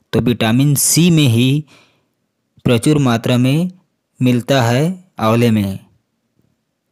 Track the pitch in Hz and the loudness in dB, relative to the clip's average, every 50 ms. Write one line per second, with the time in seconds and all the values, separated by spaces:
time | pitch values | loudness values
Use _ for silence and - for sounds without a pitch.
0 | _ _ - 110 113 123 120 107 113 110 113 127 135 147 143 127 - - - 147 | _ _ -4 -2 -2 -2 -2 -2 -2 0 0 2 2 2 0 0 -2 0 0 2
1 | 165 180 170 156 147 135 113 117 123 131 135 147 147 _ - _ _ _ _ _ | 2 2 4 2 2 2 2 2 0 0 0 -2 -4 _ -16 _ _ _ _ _
2 | _ _ _ _ _ _ _ _ _ _ _ _ - - 123 113 - 151 151 151 | _ _ _ _ _ _ _ _ _ _ _ _ -2 -2 -2 0 0 0 0 0
3 | 143 127 117 113 - - 123 120 123 131 135 156 175 180 180 - _ _ _ _ | 0 0 -2 -2 -2 -2 -2 0 0 0 0 -2 -4 -4 -8 -12 _ _ _ _
4 | _ _ _ - 127 123 123 123 117 - 139 135 120 117 120 127 151 170 185 185 | _ _ _ -4 -2 0 0 0 -2 -2 -2 0 0 0 0 0 -2 -2 -4 -8
5 | - _ _ - 110 110 110 120 120 117 110 107 101 98 95 92 - _ _ _ | -12 _ _ -6 -2 -2 0 2 2 2 2 0 -2 -4 -6 -10 -14 _ _ _
6 | _ _ _ _ _ _ _ _ _ _ _ _ _ _ _ _ _ _ | _ _ _ _ _ _ _ _ _ _ _ _ _ _ _ _ _ _